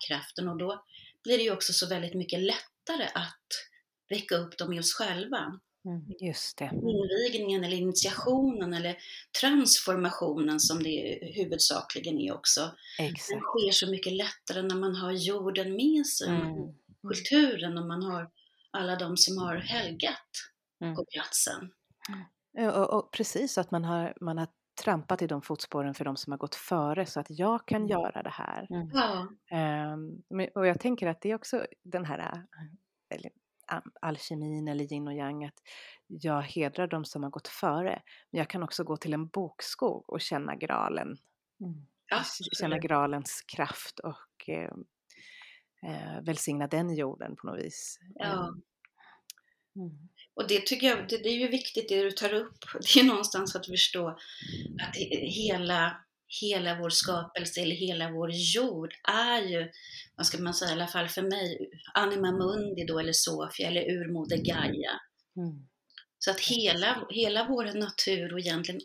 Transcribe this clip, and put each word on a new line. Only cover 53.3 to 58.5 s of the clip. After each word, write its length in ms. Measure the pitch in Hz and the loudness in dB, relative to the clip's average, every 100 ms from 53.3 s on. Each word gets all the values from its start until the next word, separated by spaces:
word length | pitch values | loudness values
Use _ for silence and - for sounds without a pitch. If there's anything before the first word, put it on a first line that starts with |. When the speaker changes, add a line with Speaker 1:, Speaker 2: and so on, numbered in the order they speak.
| 190 190 185 | -2 -2 -4
Speaker 1:
att 100 | 185 | -2
förstå 420 | 180 - 180 170 165 - - - - - - | 2 4 2 -4 -4 -14 -14 -10 -8 -8 -6
att 140 | - 180 | -6 -4
he-, 300 | - - - | -2 -2 -2
hela, 720 | 202 214 180 175 175 170 175 - _ - - | -2 0 0 2 4 4 0 -14 _ -12 -4
hela 380 | 208 190 175 170 | 0 0 0 0
vår 120 | 170 | 2
skapelse 720 | 165 - 175 165 180 170 175 | 2 2 0 -2 -4 -4 -2
eller 140 | 170 170 | -2 0
hela 340 | 185 170 165 | -2 0 -2
vår 200 | 165 170 | -2 -2
jord 600 | 170 170 | 0 2